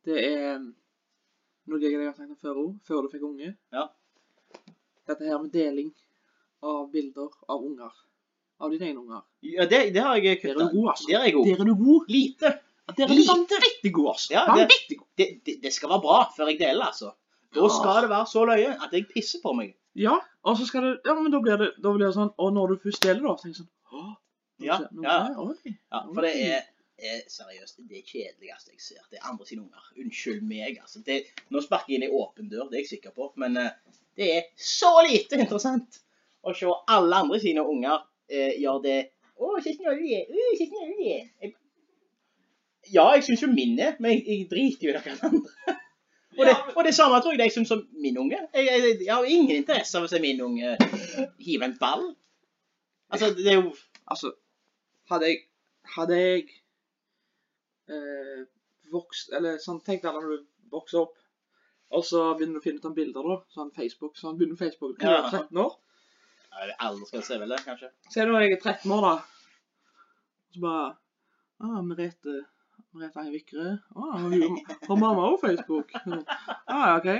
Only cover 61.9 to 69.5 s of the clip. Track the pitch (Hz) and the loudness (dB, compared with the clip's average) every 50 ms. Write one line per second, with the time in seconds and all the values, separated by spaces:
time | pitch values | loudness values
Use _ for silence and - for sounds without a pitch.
61.9 | - 175 165 - 170 170 165 165 160 156 160 165 160 151 - 165 147 151 - 160 | -4 -4 -2 0 0 0 2 2 0 -2 -4 -6 -6 -6 -6 -6 -6 -6 -10 -8
62.9 | 160 160 151 139 127 131 143 170 190 185 _ _ _ 160 147 143 _ - 127 117 | -6 -4 -6 -6 -6 -8 -4 -4 -4 -6 _ _ _ -14 -14 -14 _ -8 -8 -8
63.9 | - _ 151 151 _ - - 160 160 170 170 160 165 175 185 160 151 _ 151 131 | -8 _ -14 -14 _ -14 -12 -12 -2 -2 -2 -2 -2 -6 -8 -8 -8 _ -12 -12
64.9 | 123 - - - 165 147 123 123 185 196 311 - 165 175 220 302 - _ _ _ | -8 -2 2 2 2 2 2 -2 -6 -6 -8 -6 -4 -2 -2 -2 -4 _ _ _
65.9 | _ _ _ _ _ _ _ _ _ _ _ _ - 98 98 101 104 - 120 110 | _ _ _ _ _ _ _ _ _ _ _ _ -14 -12 -12 -12 -10 -8 -8 -8
66.9 | 101 101 101 - - 117 104 - 127 110 104 110 127 127 - 135 123 123 131 127 | -8 -10 -14 -12 -12 -12 -10 -8 -10 -8 -8 -8 -8 -8 -8 -12 -16 -16 -18 -20
67.9 | _ _ _ _ - 226 220 226 226 220 214 202 190 185 - 214 190 - - 196 | _ _ _ _ -4 -2 0 2 2 2 4 2 2 0 -2 -6 -6 -6 -4 -4
68.9 | 202 214 202 185 160 156 - - _ _ _ _ | -2 2 2 2 0 0 -4 -16 _ _ _ _